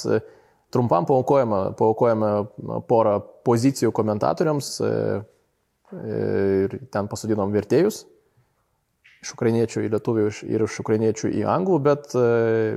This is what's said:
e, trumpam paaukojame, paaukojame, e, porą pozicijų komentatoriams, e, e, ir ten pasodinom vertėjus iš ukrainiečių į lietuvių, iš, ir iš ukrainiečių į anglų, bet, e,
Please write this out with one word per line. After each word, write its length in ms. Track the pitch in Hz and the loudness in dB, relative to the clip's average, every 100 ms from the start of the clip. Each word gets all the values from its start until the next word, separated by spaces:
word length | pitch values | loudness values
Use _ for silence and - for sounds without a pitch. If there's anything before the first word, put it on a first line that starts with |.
| 120 | 0
e, 140 | 110 - - _ _ _ 123 | -2 -2 -20 _ _ _ 0
trumpam 320 | 120 170 170 | 2 2 2
paaukojame, 540 | 131 123 139 120 101 98 107 | 0 4 2 2 0 -2 2
paaukojame, 540 | 113 110 120 110 107 104 | 2 4 2 2 2 0
e, 460 | 104 - 107 113 | -2 -10 -8 -6
porą 320 | - 117 107 104 - - - | 0 2 4 0 -4 -6 0
pozicijų 480 | 117 131 131 117 - | 2 2 2 -2 0
komentatoriams, 800 | 107 104 - 170 165 147 - - | -2 0 0 0 0 -2 -6 -4
e, 100 | 110 110 107 101 107 _ _ _ _ _ - | -2 -2 -2 -4 -8 _ _ _ _ _ -20
e, 760 | 190 107 110 104 101 98 95 98 | -14 -8 -4 -2 0 2 2 0
ir 120 | - - | -4 -6
ten 160 | 107 104 | -6 -4
pasodinom 480 | 110 110 104 98 104 | -6 -4 -2 0 -2
vertėjus 480 | - 123 196 - - _ _ _ _ _ _ _ _ _ _ _ | 2 2 2 -2 -16 _ _ _ _ _ _ _ _ _ _ _
iš 100 | - | -16
ukrainiečių 540 | - 117 117 113 113 107 | -2 0 2 0 -2 -2
į 40 | 107 | -2
lietuvių, 320 | - 110 107 | -2 0 0
iš, 160 | 107 | -4
ir 240 | - 113 107 | -4 -2 -2
iš 120 | - | -4
ukrainiečių 480 | 113 110 110 107 107 | -2 0 0 -2 -4
į 140 | 107 104 | -2 0
anglų, 320 | 131 190 170 | 0 0 2
bet, 300 | 139 143 - | 2 0 -2
e, 640 | 123 120 117 113 113 110 | 0 2 2 2 0 0